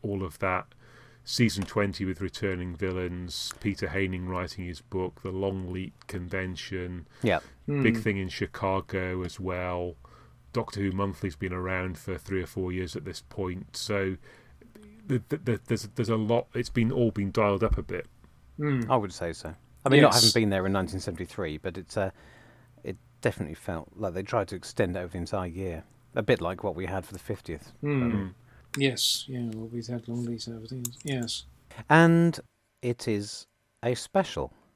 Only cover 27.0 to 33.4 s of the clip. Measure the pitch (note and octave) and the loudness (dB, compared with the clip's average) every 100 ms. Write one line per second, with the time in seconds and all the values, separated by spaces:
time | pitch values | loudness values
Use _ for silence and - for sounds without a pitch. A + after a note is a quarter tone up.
27 | F2+ F#2+ - G#2 - D#2+ - - D3 C#3 | -6 -12 -8 -8 -6 -12 -12 -6 -2 0
28 | A#2+ G#2 F#2+ - - - - - C#3 A#2+ | 2 0 -2 -10 -20 -20 -10 0 0 2
29 | - - - B2+ A#2 A2 A2+ A#2 A2+ A#2+ | 0 0 -4 -6 -6 -6 -8 -8 -6 -8
30 | A#2 A#2+ A#2+ A2+ A#2 A2+ A2+ C3 A#2+ - | -4 -4 -4 -6 -8 -10 -10 -8 -8 -8
31 | D3 C3 A#2 - - - _ - - D#3 | -4 -2 -2 -6 -10 -20 _ -18 6 8
32 | E3 E3+ E3+ D#3 - _ _ _ B2 A#2+ | 10 8 6 2 -10 _ _ _ -4 -2
33 | - G#2 G2+ - | 0 -2 -2 -10